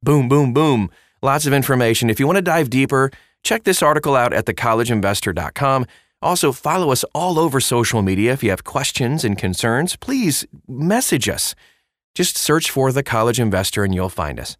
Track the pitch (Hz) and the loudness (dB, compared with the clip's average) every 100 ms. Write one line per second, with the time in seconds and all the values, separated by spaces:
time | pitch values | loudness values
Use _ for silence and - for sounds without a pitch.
0 | - 147 123 143 139 123 156 131 95 _ | 4 2 4 2 2 2 2 2 0 _
1 | _ _ 131 139 147 139 127 127 120 113 | _ _ -2 0 2 0 2 2 2 2
2 | 117 107 135 190 180 165 147 123 135 135 | 0 2 2 2 2 0 0 0 2 2
3 | 135 - _ _ - 226 214 185 151 151 | 0 -4 _ _ -4 -2 0 2 2 2
4 | 147 135 120 85 110 104 120 113 117 113 | 2 2 2 0 -2 -2 0 0 2 0
5 | 98 101 - 85 76 - 139 135 123 - | 0 -2 -2 -4 -6 -4 0 0 -2 -10
6 | _ _ - 175 160 127 - 175 165 131 | _ _ -2 0 0 0 -2 0 0 0
7 | - - 180 165 165 135 - 123 113 117 | -2 -4 -2 0 0 0 0 0 0 0
8 | 98 95 110 131 110 92 - 143 139 - | 0 2 0 0 0 -2 -4 -4 -4 -2
9 | 123 151 117 101 98 90 117 120 175 - | -2 0 -2 -2 -2 -2 0 0 -2 -6
10 | - 269 214 131 - - _ 127 160 220 | -6 -2 0 -2 -6 -16 _ -6 0 0
11 | 254 156 104 87 - - _ _ _ _ | 0 -2 -2 -4 -6 -8 _ _ _ _
12 | _ - 180 - - 151 160 - 131 131 | _ -4 -4 -2 0 0 0 0 0 0
13 | 139 117 113 120 113 98 98 - 101 92 | 0 0 2 2 2 2 0 -2 0 0
14 | 92 - 78 62 62 - | -2 -4 -6 -6 -12 -14